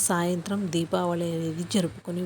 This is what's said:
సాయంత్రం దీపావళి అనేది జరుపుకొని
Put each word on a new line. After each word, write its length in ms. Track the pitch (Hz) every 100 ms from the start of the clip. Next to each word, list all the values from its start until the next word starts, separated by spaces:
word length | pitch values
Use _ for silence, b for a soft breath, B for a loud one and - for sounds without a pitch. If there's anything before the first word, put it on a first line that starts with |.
సాయంత్రం 580 | - 175 175 180 165 202 190
దీపావళి 580 | 165 165 185 175 170 170
అనేది 380 | 165 165 160 175
జరుపుకొని 540 | 208 170 - - 175